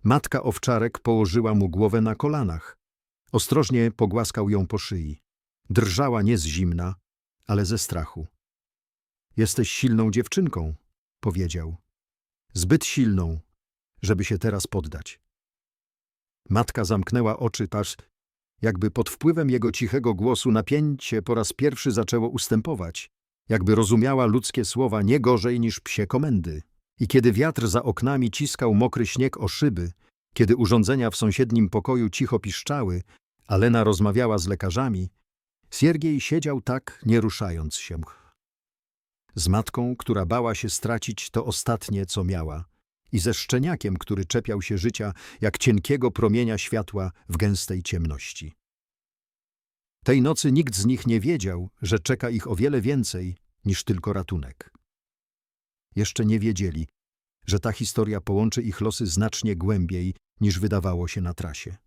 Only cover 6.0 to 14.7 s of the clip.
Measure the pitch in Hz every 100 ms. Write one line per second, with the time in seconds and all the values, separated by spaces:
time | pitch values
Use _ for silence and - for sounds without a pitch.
6 | 139 113 101 113 78 80 90 85 87 95
7 | _ _ _ _ - 101 92 110 - 85
8 | 80 - 80 _ _ _ _ _ _ _
9 | _ _ _ - 110 - 110 - 131 110
10 | 110 110 120 - 175 95 80 78 _ _
11 | _ _ 107 90 90 87 80 82 _ _
12 | _ _ _ _ _ 95 87 160 - -
13 | 117 95 82 80 _ _ _ _ _ _
14 | 95 95 98 101 113 101 -